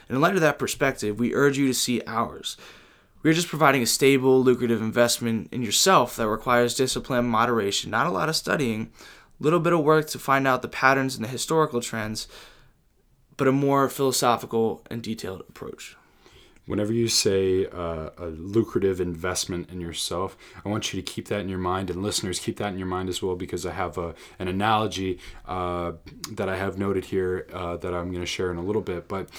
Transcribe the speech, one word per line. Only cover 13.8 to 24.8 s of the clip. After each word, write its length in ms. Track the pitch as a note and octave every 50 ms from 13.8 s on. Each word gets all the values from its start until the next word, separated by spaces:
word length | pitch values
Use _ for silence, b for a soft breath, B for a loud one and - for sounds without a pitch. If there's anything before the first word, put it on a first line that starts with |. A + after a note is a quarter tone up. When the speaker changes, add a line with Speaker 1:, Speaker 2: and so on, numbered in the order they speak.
| C3+ B2
Speaker 1:
philosophical 960 | - - C#3 C3 B2 - C#3 B2 A2+ A2 - - A#2 A2+ A2+ A2 - - - -
and 120 | A#2+ A#2
detailed 400 | A#2 A2 A2 A2+ - F#2+ F#2+ - - -
approach. 480 | - - C3+ C3 - - - - - - b b b b b b b b b b b b -
Speaker 2:
Whenever 280 | - - G2 G#2 G#2+ A2+
you 160 | A#2 A#2 A2+
say, 560 | - - - G#2 G2 F#2+ F#2+ F#2+ F#2 F#2+ F#2+
uh, 460 | - - F2+ F2 E2+ E2 D#2+ D#2 - -
a 100 | - F2
lucrative 720 | E2+ D#2+ D#2 E2 G2 G2 A2+ A2 - - G#2 G2 G2 F#2+ F2+
investment 680 | F2+ F2 E2+ D#2+ F#2 F2+ F2+ - - - F#2 F2 E2+ -
in 120 | F#2 F2+
yourself, 560 | E2+ E2+ D#2+ - - - F2 F2 F#2+ F#2 - B B B B B B
I 60 | G2
want 240 | G#2+ A2 - - -
you 80 | F#2
to 100 | - -
keep 160 | - - -
that 140 | - G#2+ G#2
in 80 | F2+ F#2+
your 80 | F#2+
mind, 320 | F#2 F#2 F2 F#2 F#2+ F#2+ F2+
and 120 | F2 F#2
listeners, 380 | G2 G#2 F#2 - - F#2 F2 -
keep 160 | - A#2 A2+
that 140 | - G#2+ G#2
in 60 | F#2
your 100 | F#2+ F#2
mind 220 | F#2 F2+ F#2 F#2 F#2
as 120 | F2 -
well, 140 | G2+ F#2+ F#2
because 300 | F2+ F#2 F2 - F2 F2+
I 80 | F2 E2
have 240 | F#2+ F2+ E2+ -
a, 180 | F#2 E2+ E2 D2+ B B B B B
an 80 | F#2
analogy, 720 | F2+ F#2 G2 G2+ A2 A2 G#2+